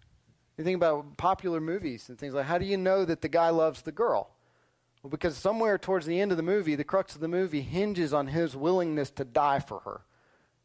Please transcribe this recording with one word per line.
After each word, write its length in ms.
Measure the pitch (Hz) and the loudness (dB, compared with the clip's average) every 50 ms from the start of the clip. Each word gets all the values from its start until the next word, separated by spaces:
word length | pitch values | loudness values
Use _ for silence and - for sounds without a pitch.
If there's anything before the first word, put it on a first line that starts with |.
| _ _ _ _ _ _ _ _ _ _ _ | _ _ _ _ _ _ _ _ _ _ _
You 60 | - | -4
think 140 | 156 175 185 | -2 -2 0
about 400 | 175 170 160 151 147 147 143 143 | 2 2 2 2 0 -4 -8 -6
popular 440 | - 170 180 190 185 - 185 170 160 | -2 0 0 0 0 -2 -2 -2 -2
movies 480 | 156 160 175 202 185 147 120 110 - - | -2 -2 -4 -4 -4 -6 -8 -10 -12 -16
and 80 | 123 | -16
things 160 | - 147 143 | -12 -10 -6
like, 140 | 131 143 131 | -4 -2 0
how 120 | 143 170 180 | 0 0 0
do 60 | 190 | 0
you 120 | 196 202 | 0 0
know 280 | 190 185 185 190 196 190 | 0 2 2 2 4 2
that 180 | 165 165 - | 0 0 -2
the 60 | - 151 | -2 0
guy 220 | 143 170 165 165 | 2 4 4 4
loves 320 | 165 160 160 160 139 - | 4 4 4 2 0 -4
the 80 | - 156 | -10 -8
girl? 400 | 147 151 - 226 135 101 - - _ _ _ _ _ _ _ _ _ _ _ _ _ _ | -4 -2 0 0 0 0 -2 -6 _ _ _ _ _ _ _ _ _ _ _ _ _ _
Well, 100 | - 139 | -12 -10
because 260 | 143 151 - 175 151 | -4 -2 -2 -2 -2
somewhere 420 | - - 190 220 226 226 214 202 180 | 0 0 0 2 2 2 2 2 0
towards 280 | - 185 190 185 151 | 0 0 0 0 0
the 140 | 156 170 180 | 0 0 0
end 120 | 202 208 | 0 2
of 40 | 180 | 0
the 60 | 165 | 0
movie, 320 | 160 175 196 208 185 156 147 | 0 0 0 0 2 0 0
the 80 | 139 | -2
crux 320 | 147 - - 196 185 - - | -2 0 0 0 0 -2 -6
of 60 | 147 | -8
the 80 | 160 165 | -6 -2
movie 320 | 175 180 190 180 151 143 | -2 -2 -2 -2 -2 -4
hinges 520 | 135 107 143 185 202 208 202 175 165 143 | -4 -4 -2 -2 0 0 0 -2 0 0
on 140 | 147 147 143 | 0 0 0
his 300 | 135 143 170 170 156 131 | 0 0 0 0 -2 -2
willingness 560 | 135 143 170 185 185 175 165 156 151 139 - | -2 0 2 2 2 2 0 0 -2 -2 -4
to 120 | - - 135 | -4 -8 -6
die 360 | 123 117 151 147 143 139 135 | -2 0 2 2 4 2 0
for 180 | 139 - 107 90 | -2 -4 -10 -10
her, 200 | - 98 98 - - _ _ _ _ _ _ _ _ _ _ _ _ | -10 -10 -12 -12 -16 _ _ _ _ _ _ _ _ _ _ _ _